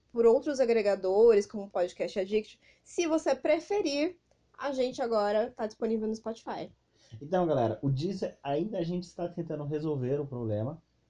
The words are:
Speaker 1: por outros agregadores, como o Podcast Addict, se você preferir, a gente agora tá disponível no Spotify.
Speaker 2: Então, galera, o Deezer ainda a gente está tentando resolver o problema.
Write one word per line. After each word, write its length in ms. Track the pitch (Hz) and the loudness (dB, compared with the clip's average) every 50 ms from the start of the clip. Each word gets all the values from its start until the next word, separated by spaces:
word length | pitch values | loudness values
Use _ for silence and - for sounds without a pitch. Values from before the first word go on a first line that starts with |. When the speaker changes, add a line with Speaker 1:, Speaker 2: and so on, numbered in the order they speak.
| _ _ | _ _
Speaker 1:
por 140 | - 233 233 | 0 4 6
outros 340 | 226 233 277 269 311 285 254 | 6 6 4 2 0 0 2
agregadores, 840 | 262 226 233 226 196 202 196 196 185 185 190 208 233 240 226 202 202 | 2 4 4 4 4 2 2 2 2 2 4 6 8 8 8 6 4
como 180 | - - 208 196 | 0 -6 -10 -8
o 60 | 202 | -4
Podcast 500 | - 190 180 180 - - 180 170 - 208 | -2 -2 -2 -2 -2 -6 -6 -4 -4 -4
Addict, 400 | 185 190 208 214 214 - - _ _ _ _ _ _ | -2 0 0 -2 -2 -4 -14 _ _ _ _ _ _
se 240 | - - - 339 | -10 -4 -4 0
você 260 | 311 320 311 - 311 269 | 0 0 0 2 0 -2
preferir, 840 | 269 - 311 302 330 320 - 403 415 392 294 277 285 302 359 359 _ _ _ _ _ _ _ _ | 0 2 0 0 0 0 -2 -2 -2 -2 0 0 0 -2 -2 -4 _ _ _ _ _ _ _ _
a 140 | - 247 285 269 | -8 -6 -4 -2
gente 280 | 262 247 254 262 - | -2 -2 -2 -2 -4
agora 520 | 254 233 226 208 202 208 208 214 226 262 - | -2 0 0 0 0 2 2 0 0 -2 -4
tá 100 | - 226 | -6 -8
disponível 400 | 214 - - 233 220 226 220 214 | -8 -6 -4 -4 -2 -2 -2 -2
no 80 | 214 220 | -4 -6
Spotify. 540 | 220 - 226 226 - - 269 202 147 156 - - _ _ _ _ _ _ - 113 113 | -6 -8 -10 -10 -10 -10 -10 -8 -8 -10 -12 -14 _ _ _ _ _ _ -20 -18 -14
Speaker 2:
Então, 260 | 143 151 185 185 175 | -6 -2 0 2 2
galera, 320 | 165 147 131 117 110 107 - | 2 2 2 2 2 0 0
o 80 | - 139 | 0 0
Deezer 480 | 135 131 160 190 190 190 - - - _ - | 0 0 -2 -2 -2 -4 -6 -6 -8 _ -4
ainda 360 | 139 143 151 175 214 233 185 | -2 0 0 -2 -2 -4 -4
a 40 | 170 | -4
gente 200 | 165 180 180 175 | -2 -4 -4 -6
está 240 | - - - 175 175 | -8 -8 -8 -8 -6
tentando 340 | 175 175 165 160 156 147 147 | -6 -6 -6 -6 -6 -6 -4
resolver 560 | 143 156 151 156 156 151 135 123 123 143 147 | -4 -4 -2 -2 -2 -2 -2 -2 -2 -2 -2
o 80 | 147 | -4
problema. 540 | 135 131 123 117 110 104 104 113 135 160 160 _ _ _ _ _ | -4 -6 -6 -4 -2 -2 -2 -2 -4 -6 -10 _ _ _ _ _